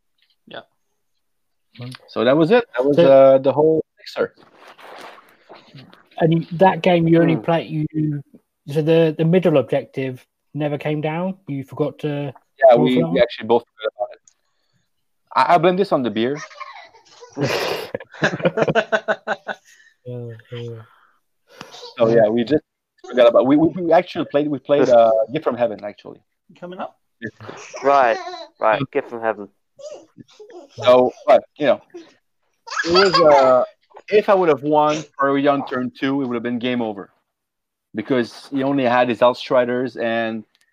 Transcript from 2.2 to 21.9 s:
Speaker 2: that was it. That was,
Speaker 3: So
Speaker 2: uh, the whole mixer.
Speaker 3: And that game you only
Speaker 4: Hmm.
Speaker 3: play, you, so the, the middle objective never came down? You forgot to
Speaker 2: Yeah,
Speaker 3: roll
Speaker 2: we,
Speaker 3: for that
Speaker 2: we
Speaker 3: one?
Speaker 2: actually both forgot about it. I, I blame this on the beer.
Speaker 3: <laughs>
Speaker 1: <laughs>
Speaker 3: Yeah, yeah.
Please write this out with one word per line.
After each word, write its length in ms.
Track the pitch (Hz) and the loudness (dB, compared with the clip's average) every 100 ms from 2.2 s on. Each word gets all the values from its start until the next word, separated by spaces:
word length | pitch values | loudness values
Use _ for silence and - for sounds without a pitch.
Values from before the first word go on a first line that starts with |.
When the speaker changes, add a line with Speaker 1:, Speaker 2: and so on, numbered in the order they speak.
Speaker 2:
that 120 | 113 147 | 0 2
was 140 | 160 | 2
it. 160 | 240 - 120 | 2 0 -4
That 80 | 139 | 0
was, 100 | 143 | 4
Speaker 3:
So 140 | 139 | 6
Speaker 2:
uh, 280 | 135 135 135 | 8 8 6
the 140 | 135 | 2
whole 320 | 131 156 160 - _ | 2 2 2 -4 _
mixer. 360 | - - 107 _ _ _ - - - - - - _ _ _ - _ - - - _ - | -14 -6 -6 _ _ _ -20 -20 -20 -20 -20 -20 _ _ _ -20 _ -20 -20 -20 _ -4
Speaker 3:
And 260 | 170 165 - | 0 0 -2
that 300 | 165 190 165 | 0 2 2
game 260 | 185 175 165 | 0 2 4
you 120 | 165 | 4
only 140 | 160 | 4
Speaker 4:
Hmm. 60 | 160 | 0
Speaker 3:
play, 200 | - 165 143 | -2 -4 -4
you, 560 | 156 156 156 151 147 - - _ _ - | -6 -6 -4 -4 -6 -12 -20 _ _ -8
so 120 | 147 | -4
the, 320 | 156 165 160 151 | 0 2 2 0
the 80 | |
middle 320 | 160 180 175 147 | 0 2 2 2
objective 680 | 123 143 - - 135 127 _ _ _ | 0 -4 -6 -10 -8 -10 _ _ _
never 240 | 143 147 143 | -8 -6 -6
came 220 | 151 151 | -6 -4
down? 380 | 151 160 185 190 - | -4 -6 -6 -8 -10
You 160 | 139 | -10
forgot 340 | 131 131 147 - | -10 -6 -6 -6
to 320 | 151 143 143 - _ - | -8 -6 -8 -12 _ 2
Speaker 2:
Yeah, 160 | 659 | 4
Speaker 3:
roll 100 | - | 6
Speaker 2:
we, 100 | - | 4
Speaker 3:
for 60 | - | 0
that 60 | - | 0
Speaker 2:
we 60 | |
Speaker 3:
one? 80 | - | 0
Speaker 2:
actually 240 | - - 110 | 0 -2 0
both 160 | 117 - | 0 0
forgot 260 | _ 110 - | _ -10 -6
about 120 | 104 - | -10 -10
it. 40 | _ _ _ _ _ _ _ _ _ _ _ 113 | _ _ _ _ _ _ _ _ _ _ _ -2
I, 180 | 135 | 2
I 40 | 175 | 4
blame 180 | 175 180 | 4 0
this 160 | 196 | -2
on 100 | 160 | -2
the 80 | 120 | -2
beer. 260 | 107 117 147 - - - - - _ _ - 480 - | -2 -4 -4 -12 -18 -20 -20 -20 _ _ -20 -20 -8
Speaker 3:
<laughs> 0 | |
Speaker 1:
<laughs> 2250 | 139 - - - - - - - 190 170 175 - 220 233 - 214 - 208 - 196 - - _ _ _ _ 123 | -6 -4 -6 -8 -10 -14 -16 -6 -4 -2 -4 -2 -2 -2 -2 -4 -4 -8 -6 -10 -10 -16 _ _ _ _ -16
Speaker 3:
Yeah, 220 | 123 120 113 - | -14 -14 -18 -18
yeah. 300 | 120 120 113 113 _ _ _ _ _ _ - - - 480 | -16 -14 -16 -20 _ _ _ _ _ _ -20 -20 -20 -16